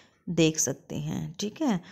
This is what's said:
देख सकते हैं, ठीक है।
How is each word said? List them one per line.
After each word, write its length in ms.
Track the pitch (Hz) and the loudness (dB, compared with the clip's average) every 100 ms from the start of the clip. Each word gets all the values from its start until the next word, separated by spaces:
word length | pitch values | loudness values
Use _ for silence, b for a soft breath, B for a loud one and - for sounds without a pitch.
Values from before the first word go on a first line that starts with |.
| B B - | B B -4
देख 300 | 165 160 156 | 4 4 4
सकते 380 | - 139 - 156 | -2 -4 -8 -8
हैं, 400 | 151 147 156 165 | -6 -6 -6 -6
ठीक 220 | 208 - | -8 -2
है। 180 | 302 180 B | 0 0 B